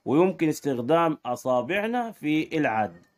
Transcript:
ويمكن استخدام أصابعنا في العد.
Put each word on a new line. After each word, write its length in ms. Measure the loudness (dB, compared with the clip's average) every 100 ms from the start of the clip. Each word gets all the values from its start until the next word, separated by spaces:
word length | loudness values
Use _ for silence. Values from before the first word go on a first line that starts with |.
ويمكن 440 | 0 4 4 2 -2
استخدام 720 | -2 -2 -2 2 2 2 -2 -6
أصابعنا 840 | -4 0 0 0 -2 -2 -2 -4
في 460 | -6 -2 0 0 0
العد. 340 | 0 0 -2 -4 _